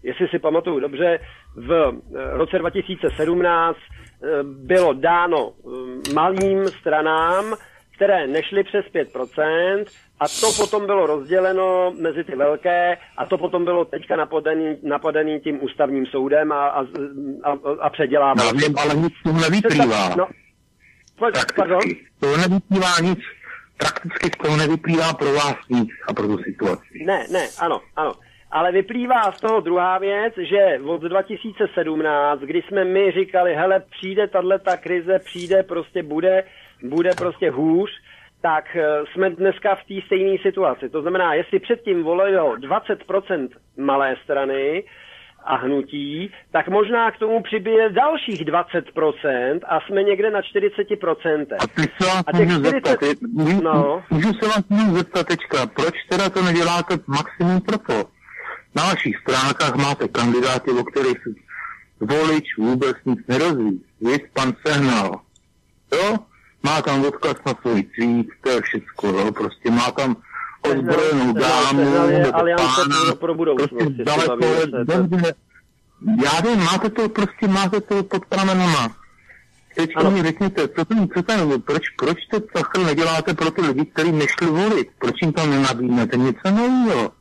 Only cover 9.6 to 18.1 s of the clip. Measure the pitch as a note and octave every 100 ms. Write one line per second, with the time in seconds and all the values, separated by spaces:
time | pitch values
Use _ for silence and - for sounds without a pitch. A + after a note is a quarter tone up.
9.6 | F3 G3 G#3 - _ _ - - A3 G#3
10.6 | G3+ G#3+ G3+ G3+ D#3+ D3+ C3+ F#3 F#3 F#3+
11.6 | F#3+ F#3 F3+ F3+ E3 E3 D#3 C3 C#3+ D3+
12.6 | F3+ F3 F3 E3+ - - C#3 F#3 E3+ F3+
13.6 | F3 F3 E3 D3+ - G3 D3+ D#3+ D3+ D#3+
14.6 | D#3 D3 D3 D3 D#3+ D3+ D#3 D3+ D#3 C#3+
15.6 | C3 - C#3+ C#3 C3 C#3 C3+ D3 D3+ D3
16.6 | C#3+ C#3+ C3 C#3+ C#3+ C#3 C#3 C#3 D3 C#3+
17.6 | C#3+ D3+ D3+ - C#3+